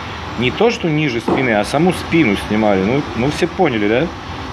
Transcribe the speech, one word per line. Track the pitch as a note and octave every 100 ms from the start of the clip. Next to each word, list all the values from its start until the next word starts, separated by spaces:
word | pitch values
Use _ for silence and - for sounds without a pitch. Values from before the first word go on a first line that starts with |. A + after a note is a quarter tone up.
| - - - -
Не | B2
то, | - A3+
что | A#3 E3+
ниже | D3+ D3+ A#2
спины, | - D#3 B2+
а | G#2+ G#2
саму | C#3 F3+
спину | - - E3 B2 F#2+ -
снимали. | G#2+ G#2+ F#2+
Ну, | F#2+ C3+ C#3 A2
ну, | C3
все | D3 F3
поняли, | - E3 A2+ G#2
да? | A#2 E3+ - - - -